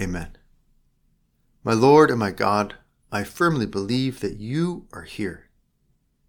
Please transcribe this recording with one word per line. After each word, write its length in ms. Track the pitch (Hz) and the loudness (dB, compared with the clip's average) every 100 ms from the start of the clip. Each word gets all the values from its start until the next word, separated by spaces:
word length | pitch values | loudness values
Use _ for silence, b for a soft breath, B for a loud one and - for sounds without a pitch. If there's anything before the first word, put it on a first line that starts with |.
Amen. 360 | 95 87 80 - _ _ _ _ _ _ _ _ _ _ _ _ | -6 -6 -10 -16 _ _ _ _ _ _ _ _ _ _ _ _
My 80 | 117 | -2
Lord 360 | 113 131 151 147 | 4 8 8 6
and 100 | 120 | 4
my 100 | 101 | -2
God, 460 | - 101 104 101 - _ _ _ | -2 0 0 -2 -8 _ _ _
I 140 | 104 | -6
firmly 420 | 101 - 170 147 101 | -6 -2 0 0 -2
believe 540 | 101 101 127 131 - | -4 -4 -2 -2 -4
that 160 | 101 104 | -8 -8
you 500 | 107 151 175 175 - | -6 -4 -4 -6 -14
are 100 | 90 | -18
here, 480 | 80 - 95 82 _ _ _ _ _ _ _ _ | -14 -8 -8 -8 _ _ _ _ _ _ _ _